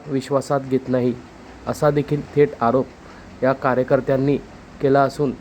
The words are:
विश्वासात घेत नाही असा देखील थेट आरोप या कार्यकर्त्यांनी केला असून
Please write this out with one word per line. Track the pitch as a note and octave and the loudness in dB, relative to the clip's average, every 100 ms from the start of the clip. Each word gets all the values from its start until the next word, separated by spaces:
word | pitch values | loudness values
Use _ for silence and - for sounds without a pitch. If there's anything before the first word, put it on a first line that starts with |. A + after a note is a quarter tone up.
| - | -4
विश्वासात | C3+ B2+ C#3 B2+ C#3+ | -6 -2 -2 -2 -4
घेत | C3 B2+ B2+ | -2 -2 0
नाही | B2+ B2 A#2+ - - - - - | 0 0 -4 -10 -20 -20 -12 -8
असा | A#2+ D3+ | 0 0
देखील | D3 C#3 D3 - - | 2 0 -4 -2 2
थेट | C#3+ - | 2 2
आरोप | A#2 B2 C3 - - - - - | 0 2 0 -8 -20 -20 -20 -4
या | B2+ | -2
कार्यकर्त्यांनी | C3+ C#3 B2 B2+ C#3 B2+ C3+ C#3 C3+ - - - - | 0 0 0 2 0 2 0 0 -2 -4 -18 -20 -4
केला | C#3+ C#3 | 2 4
असून | C3+ - C#3+ - | 2 0 -4 -2